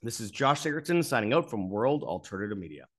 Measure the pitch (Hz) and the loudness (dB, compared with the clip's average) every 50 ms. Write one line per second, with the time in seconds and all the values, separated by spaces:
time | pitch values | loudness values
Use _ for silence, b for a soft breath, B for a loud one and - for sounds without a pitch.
0 | - 117 113 - 117 101 - - 139 135 143 147 - 160 147 156 151 - 175 170 | -8 -8 -8 -8 -8 -8 -4 0 4 4 4 4 0 -2 -4 -4 -2 2 2 2
1 | 165 - 139 123 107 104 127 165 170 170 - 107 95 92 98 104 113 131 143 151 | 4 4 2 2 4 4 4 4 2 2 -2 -4 -4 -2 -2 0 2 2 2 0
2 | 147 - 85 92 - - - 95 101 104 107 101 90 80 76 71 64 _ _ | 0 -4 -6 -6 -6 -8 -8 -6 -6 -4 -6 -8 -8 -10 -12 -14 -16 _ _